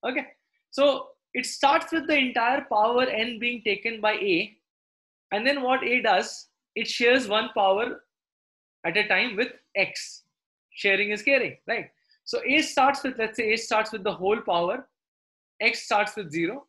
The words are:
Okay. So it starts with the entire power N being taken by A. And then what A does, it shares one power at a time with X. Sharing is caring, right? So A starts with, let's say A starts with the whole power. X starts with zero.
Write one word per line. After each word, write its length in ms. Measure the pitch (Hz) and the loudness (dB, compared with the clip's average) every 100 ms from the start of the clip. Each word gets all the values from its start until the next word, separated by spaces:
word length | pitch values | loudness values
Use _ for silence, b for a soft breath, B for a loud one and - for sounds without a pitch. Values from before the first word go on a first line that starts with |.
Okay. 220 | 233 262 262 _ _ _ _ | -4 -4 -6 _ _ _ _
So 380 | - 285 262 - - _ | 2 2 2 -6 -20 _
it 120 | 247 254 | -6 -6
starts 460 | - 277 320 - | 2 4 4 2
with 140 | 330 269 | -4 0
the 100 | 294 | 2
entire 500 | 254 233 233 277 277 | 2 0 0 0 0
power 340 | 214 220 247 | 2 4 4
N 340 | 254 214 233 233 | 0 0 -4 -4
being 240 | 240 240 | -6 -4
taken 380 | 214 196 226 226 | -2 -2 -4 -2
by 140 | 214 | -2
A. 420 | 214 202 170 214 _ _ _ _ _ _ _ _ | 0 0 0 -2 _ _ _ _ _ _ _ _
And 140 | 202 240 | -2 0
then 160 | 285 | 0
what 200 | 254 262 | 2 0
A 180 | 233 247 | 2 0
does, 460 | 220 190 233 - - _ _ | 2 2 0 -10 -20 _ _
it 120 | - 226 | -10 -6
shares 400 | - 240 262 220 | 0 4 4 2
one 240 | 208 226 | -2 0
power 480 | - 196 196 240 - _ _ _ _ _ _ _ _ | 2 2 4 0 -6 _ _ _ _ _ _ _ _
at 120 | 165 180 | -4 -2
a 120 | 208 | 2
time 260 | 196 240 | 0 0
with 140 | 202 254 - _ | -2 -4 -6 _
X. 480 | - 190 - - - _ _ _ _ _ | -4 -4 -4 -14 -16 _ _ _ _ _
Sharing 380 | - 202 196 208 | -4 0 2 0
is 120 | 208 | -2
caring, 340 | 208 269 202 127 - | 2 2 2 -6 -8
right? 240 | 226 170 _ _ _ | -6 -6 _ _ _
So 160 | - 233 - | -6 -6 0
A 160 | 294 | 0
starts 400 | 294 - 262 277 | 2 4 4 2
with, 160 | 269 247 | -4 -4
let's 180 | 220 220 | -4 -2
say 160 | 220 | -2
A 40 | 220 | -2
starts 360 | 220 220 214 | 0 -2 0
with 120 | 220 | -4
the 80 | 196 | -4
whole 280 | 160 185 220 | -2 0 0
power. 460 | 214 170 175 247 - _ _ _ _ _ _ _ | 0 0 0 -4 -8 _ _ _ _ _ _ _
X 240 | 220 226 - | -2 -2 -2
starts 280 | 214 208 | 0 0
with 160 | - 175 | -4 -8
zero. 360 | 156 165 262 | -4 -4 -4